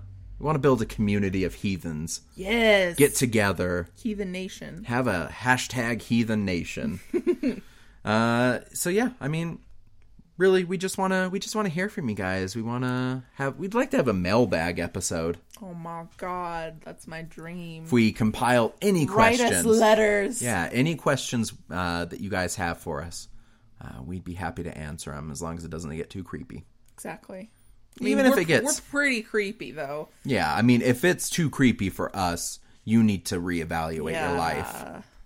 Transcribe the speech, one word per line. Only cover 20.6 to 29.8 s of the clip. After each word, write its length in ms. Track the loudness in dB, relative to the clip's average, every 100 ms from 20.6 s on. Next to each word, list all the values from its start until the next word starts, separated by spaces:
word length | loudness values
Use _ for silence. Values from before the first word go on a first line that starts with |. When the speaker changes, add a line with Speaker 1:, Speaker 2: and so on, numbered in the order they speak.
| 0
Speaker 1:
any 240 | 2 2 2
questions, 560 | 0 0 0 -2 -2 -6 -8
uh, 360 | -4 -2 -2 -4
that 160 | -6
you 80 | -4
guys 260 | -2 -2 -2
have 220 | -4 -4
for 240 | -6 -6
us, 240 | -8 -12 -14 -18 -20 _ _ -18
uh, 200 | -16 -14
we'd 220 | -10 -10
be 100 | -8
happy 300 | -8 -8 -6
to 120 | -8 -10
answer 360 | -10 -10 -10
'em 160 | -10 -10
as 120 | -8
long 160 | -8 -8
as 80 | -10
it 40 |
doesn't 240 | -10 -8
get 160 | -8 -10
too 140 | -12
creepy. 400 | -12 -12 -12 -16 -18 _ _
Speaker 2:
Exactly. 580 | -16 -14 -14 -16 -16 -18 _ -20 -20 -20 -6
I 40 | 0
Speaker 1:
Even 140 | 4
Speaker 2:
mean, 20 | 4
Speaker 1:
if 80 | 4
Speaker 2:
we're, 40 |
Speaker 1:
it 40 | 4
gets 340 | 2 2 -4
Speaker 2:
we're 100 | -4 0
pretty 200 | 0 0
creepy, 480 | -2 -2 -2 -6 -12
though. 360 | -10